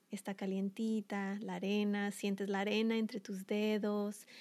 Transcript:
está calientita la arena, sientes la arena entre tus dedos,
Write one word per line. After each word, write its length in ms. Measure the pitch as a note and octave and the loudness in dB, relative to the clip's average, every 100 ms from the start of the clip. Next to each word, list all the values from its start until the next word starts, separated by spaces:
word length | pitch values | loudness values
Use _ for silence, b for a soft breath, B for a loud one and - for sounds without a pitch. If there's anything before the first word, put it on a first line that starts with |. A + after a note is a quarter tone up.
| _ | _
está 240 | G3+ - G3 | -8 -6 -4
calientita 1040 | F#3+ F#3+ G3 G3 A3+ A3 G#3 G3+ G3 G3+ | -2 0 -2 0 0 0 0 -2 -2 -4
la 140 | G#3 F3+ | -6 -4
arena, 560 | F#3 G#3 G#3 G3+ G3+ | 0 2 2 2 0
sientes 380 | G3 G#3 G3 G3 | -2 -2 0 0
la 100 | G3 | 0
arena 380 | G3+ G#3 A3+ A3+ | 2 4 4 2
entre 220 | A3 G#3 | 0 -2
tus 280 | - F#3+ F#3+ | -6 -6 -2
dedos, 800 | G#3 G#3+ G#3+ G#3 G#3 G#3 G#3 - B | 2 2 2 2 0 0 -4 -12 B